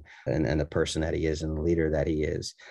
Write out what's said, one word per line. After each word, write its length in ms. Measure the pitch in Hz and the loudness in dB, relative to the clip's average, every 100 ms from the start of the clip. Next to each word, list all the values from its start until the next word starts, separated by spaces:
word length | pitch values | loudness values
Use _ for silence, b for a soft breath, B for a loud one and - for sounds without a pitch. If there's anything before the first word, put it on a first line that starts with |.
| B B - | B B -4
and, 180 | 76 73 | 0 2
and 160 | 76 | 0
the 60 | 71 | 0
person 340 | 82 78 80 | 0 0 0
that 140 | 80 78 | -2 0
he 100 | 78 | 0
is 160 | 78 | 0
and 160 | 78 78 | -2 -2
the 60 | |
leader 260 | 85 82 78 | 2 2 2
that 160 | 76 78 | 2 0
he 160 | 76 | 0
is. 320 | 78 80 - - B | 0 -2 -6 -14 B